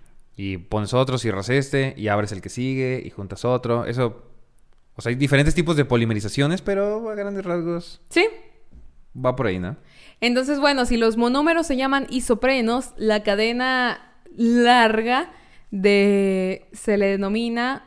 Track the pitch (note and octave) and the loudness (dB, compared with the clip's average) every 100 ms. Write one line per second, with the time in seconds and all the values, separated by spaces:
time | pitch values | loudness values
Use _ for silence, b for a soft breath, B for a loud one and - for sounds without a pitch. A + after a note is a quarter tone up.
0 | b b - - G2 F#2+ E2 G#2+ G#2 B2 | b b -20 -12 -8 -8 -4 -4 0 0
1 | B2+ B2+ A#2 G2 G2 C3+ C#3 C#3 C3+ - | 0 -2 -2 -4 -2 -2 0 -2 -2 -4
2 | G#2+ G#2 G#2 G2 F#2 - B2+ C3 C3 B2+ | -2 0 -2 -6 -10 -6 -4 -4 -4 -4
3 | - - G2 G2+ A#2+ B2+ A#2+ A#2 - A#2+ | -8 -12 -12 -6 -2 -2 0 -2 -2 -2
4 | B2 - - - - _ - - _ - | -4 -4 -18 -20 -20 _ -20 -20 _ -10
5 | A#2 B2+ C#3 C#3 D3 D3+ D#3+ D#3 B2 A#2+ | -4 0 2 4 4 2 2 2 2 2
6 | A2+ G#2+ G#2 - C#3+ F3+ F#3+ G3 G3+ G#3+ | 2 -2 -4 -2 0 -2 -2 -2 -2 -4
7 | A3+ G#3 G3+ G3 F#3+ F3 E3 E3+ - - | -6 -8 -6 -6 -4 -4 -4 -6 -8 -18
8 | - - G#4+ A4 - _ - - - - | -4 0 0 -2 -18 _ -20 -20 -20 -20
9 | - B2+ B2+ B2+ A#2+ F#2 F2+ C#3+ b b | -20 -6 -2 0 -2 -2 -6 -10 b b
10 | b b A#3 B3 C4 C#4+ C#4+ C#4 B3 A#3 | b b 0 0 0 2 2 2 2 2
11 | A3+ A3 A#3+ C4 D4+ E4 D#4+ C4 C4+ C#4 | 2 2 0 2 2 2 0 0 0 -2
12 | C4+ B3+ - A3+ B3+ C4 A3+ A#3+ B3 - | -2 -4 -2 0 2 2 0 -2 -4 -4
13 | A3 G#3+ G#3 G3+ A3 A#3+ B3+ B3+ B3 - | -2 0 0 0 0 0 0 0 0 -4
14 | - _ - - A#3 A#3+ A#3+ B3 A3+ A3 | -12 _ -14 -2 2 4 6 6 6 2
15 | A3+ B3+ F4 b b b b G3 G3 G3+ | 0 0 -2 b b b b 0 4 6
16 | G3+ G3+ G3 F#3+ F#3 F#3+ - G#3+ - G#3 | 6 4 2 0 -2 -6 -12 -10 -2 0
17 | G3 G3 G3 G#3+ A#3 A#3 B3 C#4 | 2 0 -2 -2 -2 -2 -4 -6